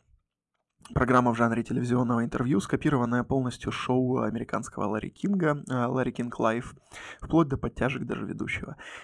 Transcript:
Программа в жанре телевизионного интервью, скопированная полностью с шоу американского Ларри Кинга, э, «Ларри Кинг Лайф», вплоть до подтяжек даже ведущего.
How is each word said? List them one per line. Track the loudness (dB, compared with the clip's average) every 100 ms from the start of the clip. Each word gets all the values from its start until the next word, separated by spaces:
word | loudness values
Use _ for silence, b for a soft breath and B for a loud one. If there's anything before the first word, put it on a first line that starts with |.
| _ _ _ _ _ _ _ _ -4
Программа | 0 4 6 6
в | 4
жанре | 2 2
телевизионного | 0 -2 0 2 2 2
интервью, | 0 -2 2 0
скопированная | 0 0 2 2 2 0
полностью | 0 0 0 -4 -6
с |
шоу | -4 0 2 2 2
американского | 0 -2 -4 -6 -6 -4
Ларри | -2 -2 -6
Кинга, | -4 0 2 2 0 -2
э, | -2 0
«Ларри | 0 -2
Кинг | -2 -6 0
Лайф», | 0 0 -4 -14 B B B B
вплоть | 2 4 4
до | 0
подтяжек | -4 -2 -2 -2
даже | -4 -6 -6
ведущего. | -6 -6 -6 -8 -14 B B